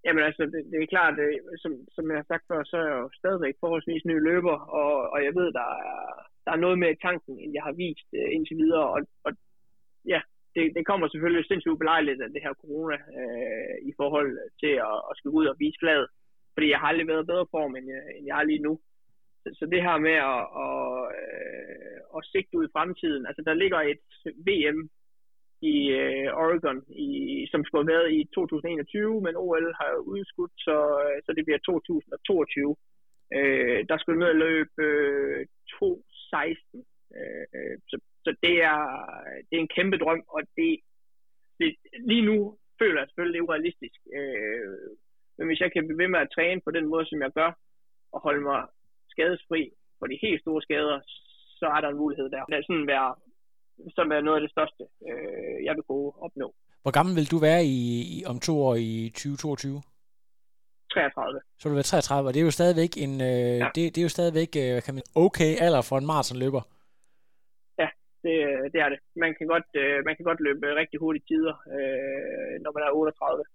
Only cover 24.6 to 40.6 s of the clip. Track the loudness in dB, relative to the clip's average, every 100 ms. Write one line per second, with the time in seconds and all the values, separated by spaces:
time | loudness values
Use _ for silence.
24.6 | 2 0 -6 _ _ _ _ _ _ _
25.6 | 0 2 2 2 0 0 -2 0 2 2
26.6 | 0 -4 -10 -8 -6 -4 -4 -4 -2 -2
27.6 | 2 2 4 4 4 2 0 -2 0 -2
28.6 | -2 -4 -4 -2 0 0 -2 -2 0 0
29.6 | 0 -2 -2 -2 -4 -6 -8 -6 -6 -4
30.6 | 0 2 4 2 2 0 -2 -2 0 0
31.6 | 2 -2 0 -4 -4 -10 0 2 2 0
32.6 | -2 -2 _ _ _ _ _ 0 2 2
33.6 | 2 0 0 -2 0 2 4 4 4 2
34.6 | 0 0 2 2 2 0 -2 -4 -8 _
35.6 | -20 -2 0 0 -8 -20 -6 -4 -2 -6
36.6 | _ -20 -20 _ _ -14 -12 -10 -12 -10
37.6 | -10 -10 -10 -12 _ _ -6 0 2 4
38.6 | 4 2 -2 -6 -12 -14 -14 -16 -4 -4
39.6 | -2 0 2 2 2 0 -2 -8 -6 0